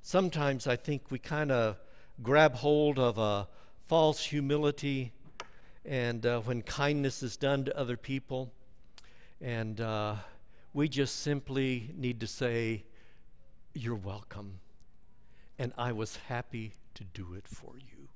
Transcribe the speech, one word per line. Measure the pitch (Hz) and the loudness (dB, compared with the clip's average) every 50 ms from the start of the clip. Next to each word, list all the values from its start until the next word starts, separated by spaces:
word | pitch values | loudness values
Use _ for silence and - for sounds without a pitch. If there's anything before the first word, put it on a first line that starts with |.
Sometimes | - - - 180 190 175 - 160 147 139 139 127 - | -8 4 4 4 4 4 2 2 2 2 2 2 2
I | 135 123 | 2 0
think | 120 - - 147 139 - - | 2 2 -2 -2 -2 -2 -4
we | 135 123 | -6 -6
kinda | - - 147 151 151 147 135 120 117 110 101 - - - - - - - - - 120 | -4 -2 0 0 2 4 4 6 6 4 2 -2 -10 -16 -16 -16 -16 -14 -12 -6 0
grab | 113 135 151 156 151 123 | 6 8 10 10 10 8
hold | 120 113 147 147 151 151 147 143 131 | 6 4 6 6 8 6 6 6 6
of | 127 120 110 110 | 4 4 6 4
a | 110 107 104 101 101 - - - - - - - - | 4 4 4 2 0 -4 -8 -16 -16 -16 -16 -14 -2
false | - 160 165 160 156 147 - - | 4 6 8 8 8 6 4 -2
humility, | - 147 147 143 139 143 147 151 147 147 147 - 143 139 135 131 117 - - - - - - - - - - - - - - - | 0 0 0 2 4 4 4 4 2 2 2 0 0 0 0 -2 -4 -8 -12 -16 -14 -12 -12 -12 -12 -12 -16 -16 -16 -16 -14 -6
and, | 151 143 131 120 120 120 117 110 | -2 0 2 2 2 0 2 2
uh, | 123 120 120 | 2 2 4
when | 107 120 123 120 110 | 2 0 0 -2 -2
kindness | - - - 143 143 147 147 139 135 - - - | -4 0 2 4 4 4 4 2 2 0 0 -4
is | 120 - | -4 -2
done | - - 135 143 139 135 | 0 2 2 2 2 2
to | 127 - | 0 0
other | 143 135 120 120 120 | -2 0 -2 -2 -4
people, | - - 135 135 - - 135 131 131 120 - - - - - - - - - - - - - - - - - - - | -2 -4 -4 -4 -2 -4 -4 -4 -4 -6 -10 -14 -16 -16 -14 -16 -16 -14 -14 -14 -14 -14 -14 -14 -14 -14 -12 -8 -6
and, | 127 120 113 113 110 110 104 | -4 -2 -2 -2 -2 -2 -2
uh, | 117 110 110 107 107 107 104 104 92 - - - - - - - - - - | -2 0 0 0 0 0 -2 -4 -6 -8 -12 -14 -14 -14 -14 -14 -14 -6 2
we | 143 147 151 | 2 2 2
just | 127 135 139 123 - | 4 2 2 2 2
simply | - - 147 147 143 - - 131 135 135 131 127 123 110 117 165 | -2 0 0 0 0 0 -2 0 2 2 2 2 0 -2 -6 -6
need | - 131 123 123 113 | -2 0 0 0 0
to | 113 | -4
say, | 110 - - 131 123 117 117 117 113 113 107 - - - - - - - - - - - - - - - - - - - | -6 -2 0 0 2 2 2 2 2 0 -2 -4 -10 -14 -14 -14 -14 -14 -14 -16 -16 -14 -14 -16 -16 -14 -14 -16 -10 -8
"You're | 151 113 117 120 | -4 -2 -2 -2
welcome, | 104 92 98 98 104 104 - - 101 104 101 95 90 - - - - - - - - - - - - - - - - - - - | -2 -4 -6 -6 -8 -10 -12 -12 -10 -10 -10 -12 -12 -14 -16 -16 -14 -16 -16 -16 -16 -16 -16 -16 -16 -16 -16 -16 -16 -14 -14 -6
and | - 139 120 - - | -4 -4 -4 -2 -2
I | 120 123 120 | 0 0 0
was | 107 110 107 - | 0 -2 -4 -4
happy | - - - 123 120 120 - - 117 110 110 - - - - - | -10 -6 -4 -4 -4 -4 -4 -6 -6 -6 -6 -10 -12 -16 -16 -12
to | - 107 | -12 -12
do | 95 85 - 95 87 87 | -12 -10 -10 -10 -8 -10
it | 95 - | -12 -10
for | - - - - - - 127 | -10 -12 -12 -12 -14 -16 -14
you." | 135 117 - - 139 139 - | -14 -16 -16 -16 -16 -16 -16